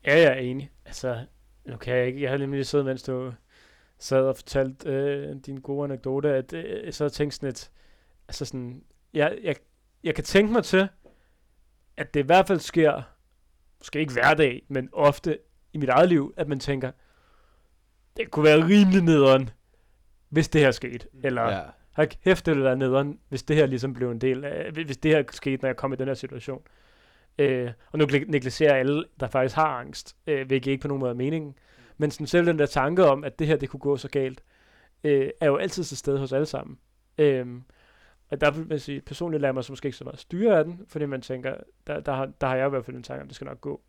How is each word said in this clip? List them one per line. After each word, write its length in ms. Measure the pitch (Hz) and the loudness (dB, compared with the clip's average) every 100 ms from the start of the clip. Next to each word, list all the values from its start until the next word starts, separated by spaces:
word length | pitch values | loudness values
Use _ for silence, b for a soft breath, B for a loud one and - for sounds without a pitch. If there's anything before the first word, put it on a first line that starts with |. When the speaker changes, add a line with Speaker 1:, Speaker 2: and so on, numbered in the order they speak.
Speaker 1:
Ja, 80 | - 151 | 4 6
jeg 40 | 156 | 6
er 20 | 131 | 4
enig. 320 | 127 131 139 _ | -4 -6 -10 _
Altså, 400 | - - 127 117 - _ _ _ | -18 -8 -6 -6 -10 _ _ _
nu 120 | - 117 | -18 -12
kan 180 | - | -2
jeg 120 | 127 123 | 0 0
ikke, 140 | 135 | -2
jeg 80 | 135 | -4
har 60 | 139 | -2
nemlig 200 | 139 139 | -4 -4
lige 80 | |
siddet, 200 | 131 147 | 0 0
mens 180 | 135 131 | 0 -4
du 300 | - 127 127 120 _ b b b b _ | -6 -6 -8 -14 _ b b b b _
sad 220 | - 135 | 0 2
og 140 | 131 | 2
fortalte, 540 | 131 - 139 135 135 160 | -2 -4 -2 -2 -6 -6
øh, 460 | 135 143 143 147 139 | -2 -2 -4 -8 -12
din 140 | 139 135 | -12 -12
gode 220 | 139 139 | -8 -6
anekdote, 460 | 143 131 135 135 147 | -6 -6 -4 -2 0
at, 200 | 135 131 | 0 -2
øh, 400 | 165 - 101 170 | -10 -8 -10 -10
så 100 | - | -4
har 20 | 147 | -4
jeg 60 | |
tænkt 200 | - 147 | -2 -4
sådan 160 | - 139 | -4 -10
et, 220 | 123 - _ _ _ _ _ - | -10 -16 _ _ _ _ _ -16
altså 180 | - | -12
sådan, 380 | 139 131 123 131 _ _ _ | -10 -10 -12 -14 _ _ _
jeg, 240 | 160 151 214 | -2 -2 -2
jeg, 120 | 196 139 _ _ _ _ | -8 -8 _ _ _ _
jeg 120 | - | -6
kan 80 | 151 | -6
tænke 300 | - 190 208 | 0 2 2
mig 100 | 233 | 0
til, 240 | - 185 190 _ b b b b _ _ _ _ _ - | 2 2 2 _ b b b b _ _ _ _ _ -12
at 160 | 127 | -4
det 60 | 147 | -2
i 60 | |
hvert 220 | 135 180 190 | 4 4 4
fald 120 | 175 | -2
sker, 420 | - 170 156 - - _ _ _ _ _ _ _ | 0 2 2 2 -10 _ _ _ _ _ _ _
måske 200 | - 147 | -10 -6
ikke 140 | 151 | -4
hver 200 | 120 131 | 2 2
dag, 280 | 156 143 123 _ | 4 2 0 _
men 220 | 135 131 | -8 -6
ofte 460 | - 143 - 165 151 _ _ _ | 2 2 2 -4 -6 _ _ _
i 40 | 156 | -4
mit 120 | 131 | 2
eget 200 | 127 180 | 4 6
liv, 240 | 165 143 - | 4 2 -6
at 100 | 147 | -6
man 120 | 139 | -4
tænker, 320 | 143 135 127 - _ _ _ _ _ _ _ _ _ _ _ - | -4 -4 -6 -10 _ _ _ _ _ _ _ _ _ _ _ -10
det 140 | - | -6
kunne 120 | 156 | 4
være 220 | 156 156 165 | 6 8 8
rimelig 340 | 208 190 190 | 8 8 6
nederen, 460 | 165 151 135 131 131 - _ _ _ _ _ _ _ | 6 6 8 6 2 -12 _ _ _ _ _ _ _
hvis 200 | 151 156 | -2 2
det 120 | 156 | 4
her 100 | 139 | 4
skete. 360 | - 123 123 - | 2 -8 -12 -16
Speaker 2:
Mm. 60 | 131 | -6
Speaker 1:
Eller, 260 | 135 123 113 | -4 0 -2
Speaker 3:
Ja. 120 | 98 73 _ _ | -2 -8 _ _
Speaker 1:
hold 160 | - 151 - | 0 0 0
kæft, 220 | 185 180 | 0 2
det 60 | - | 2
ville 140 | 143 | 2
være 120 | 131 131 | 2 2
nederen, 420 | 135 135 143 151 _ | 2 0 0 -8 _
hvis 140 | 135 | -10
det 120 | - | 0
her 100 | 151 | 2
ligesom 280 | 139 127 135 | 2 0 -6
blev 180 | 123 127 | -4 -4
en 100 | 117 | -2
del 240 | 131 127 | -2 -2
af, 260 | 143 156 - | -6 -8 -8
hvis 260 | 156 156 131 | -8 -10 -2
det 140 | 156 | 2
her 120 | 151 131 | 4 2
skete, 300 | - 143 131 | -6 -4 -2
når 60 | 131 | -4
jeg 60 | 127 | -4
kom 160 | 135 | -6
i 20 | |
den 120 | 131 131 | -4 -6
her 60 | |
situation. 480 | 131 131 127 - 131 _ b b b b b b - | -6 -8 -12 -12 -14 _ b b b b b b 0
Øh, 320 | 139 127 120 117 b | 0 0 -4 -10 b
og 80 | 156 | 0
nu 60 | |
gl-, 200 | 147 139 147 | 2 2 0
negligerer 420 | 147 127 - 151 | -2 -4 2 4
alle, 320 | 135 131 147 - _ | 4 2 -2 -6 _
der 80 | 127 | -4
faktisk 280 | 135 131 | 0 0
har 120 | 123 156 127 | 0 0 -2
angst, 360 | 139 - - _ - | -12 -16 -18 _ -4
øh, 200 | 143 135 | -4 0
hvilket 240 | 135 135 | -2 -2
ikke 100 | 135 | -4
på 60 | 143 | -4
nogen 120 | 139 | -4
måde 100 | 127 | -4
er 60 | |
meningen. 400 | 120 135 160 151 139 b b b - | -2 -4 -4 -8 -18 b b b -4
Men 140 | 147 | -4
sådan 160 | - 147 | -4 0
selv 180 | 175 175 | 2 4
den 120 | 160 | 2
der 60 | |
tanke 400 | 143 143 135 175 | 0 0 0 4
om, 180 | 170 135 | 4 4
at 160 | 147 - | -4 -4
det 80 | 156 | 0
her, 80 | 151 | 0
det 120 | 135 | -2
kunne 100 | 139 | -6
gå 180 | 139 139 | -2 -2
så 120 | 135 | -2
galt, 340 | 143 131 131 _ b b b b _ | -4 -4 -6 _ b b b b _
øh, 260 | 151 139 135 - | 2 2 2 0
er 40 | |
jo 100 | 151 139 | 2 2
altid 260 | 175 - | -2 -4
til 140 | 160 135 | -8 -6
stede 220 | - 139 | -4 -2
hos 140 | 135 | -2
alle 120 | 135 | -2
sammen. 320 | 151 - - 135 _ _ _ - | -2 -6 -10 -18 _ _ _ 2
Øhm, 460 | 147 131 123 120 127 b b b b b _ | 2 2 -4 -12 -20 b b b b b _
og 120 | 143 | 0
der 100 | 147 | 0
vil 160 | 151 160 | 0 -6
man 120 | 151 | -8
sige, 220 | - 139 | -6 -12
personligt 400 | - 139 175 156 | -12 -10 -4 -2
lader 120 | 139 | -2
man 100 | 131 | -2
sig 80 | 120 | -8
måske 140 | 135 | -8
ikke 120 | 143 - | -10 -10
så 60 | |
meget 160 | 127 135 | -16 -16
styre 380 | - 175 226 180 | -10 -2 2 4
af 60 | |
den, 180 | 156 175 - | 2 -6 -12
fordi 180 | 151 | -8
man 160 | 147 131 | -6 -6
tænker, 340 | - 127 131 - - _ - | -8 -8 -8 -10 -16 _ -10
der, 120 | 151 | -8
der 140 | 147 | -4
har, 180 | 135 135 - | -4 -6 -4
der 60 | 135 | -2
har 80 | |
jeg 120 | 131 135 | 0 0
i 20 | |
hvert 160 | 135 | -2
fald 120 | 123 127 | -6 -16
en 60 | |
tanke 180 | 120 131 | -14 -14
om, 60 | 139 | -14
det 80 | |
skal 100 | 135 | -16
nok 160 | 135 127 | -14 -12
gå. 200 | 143 143 | -12 -12